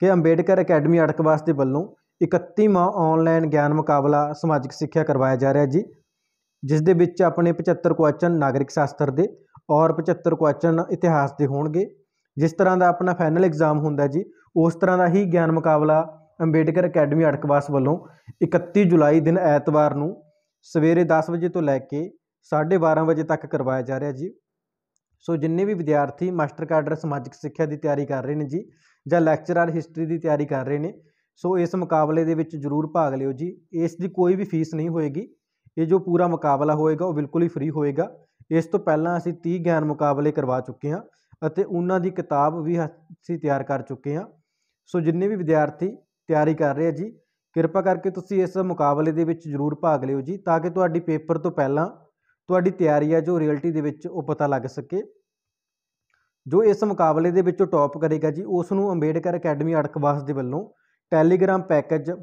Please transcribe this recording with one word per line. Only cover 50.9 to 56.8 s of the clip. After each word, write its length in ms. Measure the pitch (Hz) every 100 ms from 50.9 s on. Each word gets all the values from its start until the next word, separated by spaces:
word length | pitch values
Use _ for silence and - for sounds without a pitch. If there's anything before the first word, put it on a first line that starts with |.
| 165
ਪੇਪਰ 380 | 170 156 156 165
ਤੋਂ 120 | 170
ਪਹਿਲਾਂ 400 | 165 135 143 175 - _ _ _ _ -
ਤੁਹਾਡੀ 220 | 185 185
ਤਿਆਰੀ 420 | 180 160 147 151
ਆ 80 | 160
ਜੋ 180 | 156 175
ਰਿਐਲਿਟੀ 300 | 151 147 165
ਦੇ 100 | 156
ਵਿੱਚ 260 | 147 147 175
ਉਹ 160 | 175
ਪਤਾ 240 | 143 147 143
ਲੱਗ 200 | 135 131
ਸਕੇ। 320 | 147 139 185 240 _ _ _ _ _ _ _ _ _ _ _ _ _ 131
ਜੋ 160 | 170
ਇਸ 200 | 220 202